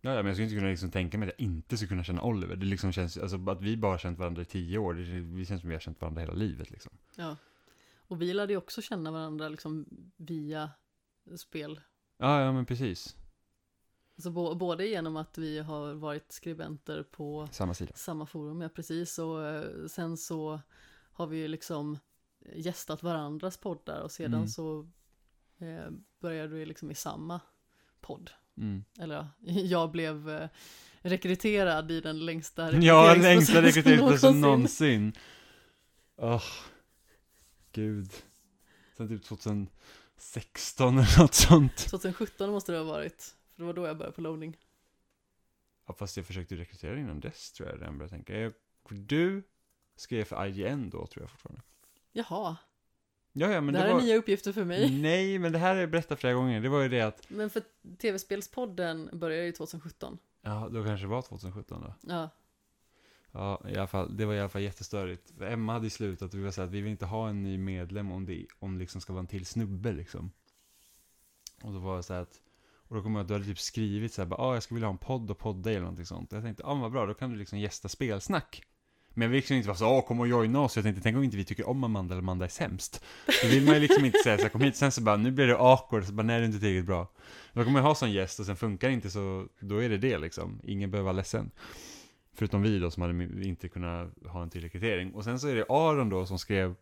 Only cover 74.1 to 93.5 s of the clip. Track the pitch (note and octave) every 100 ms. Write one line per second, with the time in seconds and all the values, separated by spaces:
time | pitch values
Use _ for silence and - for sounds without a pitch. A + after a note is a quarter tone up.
74.1 | - F2+ F#2 B2+ B2 - A#2 A2 F#2+ -
75.1 | C3 A2 G2+ A2 F#2 G2 G#2 F2+ E2+ E2
76.1 | E2+ E2+ G#2 A#2 G#2 - C#3+ A2+ B2+ G#2
77.1 | G#2+ C3 A2 G2+ G2+ G#2 - G2 - C3
78.1 | G2 - F#3+ - - - _ _ _ _
79.1 | - A#2 C3 C3+ C3+ G2+ F#2 A2 C3 -
80.1 | A#2+ A#2+ A#2+ A2 C3+ C3+ - G#2+ F#2+ A2+
81.1 | A#2 C3+ G2+ F#2+ G#2 - B2+ B2 G#2+ F2+
82.1 | F#2 F#2 F#2 F2+ - E3+ F#2 - - -
83.1 | - - - A#2 C3 C#3 D4+ D3 G4+ C4+
84.1 | - D#3 G#2 - A2+ C#3 C3+ C#3 B2+ G#2+
85.1 | G#2 A#2 C3 C3 A#2+ B2+ C3 - A2 F#2+
86.1 | G#2 A2 A#2 A#2 G#2 G#2 F#2 F2+ F2+ E2+
87.1 | _ - - - A#2 A#2 C#3 C#3 D3+ B2
88.1 | G2 F#2 - G2+ F#2+ A2+ G2 B2 B2+ G2
89.1 | G2 G2 F#2+ F#2+ _ G2+ G#2 A#2+ G2+ B2+
90.1 | G2 E2 - F2 G#2 - G2 G2 G2+ F#2+
91.1 | F#2 F#2+ A2+ G2+ - - - - - -
92.1 | _ _ - G#2+ G2+ G#2 G2+ F2 F2 F2
93.1 | F2 F2 G2 G2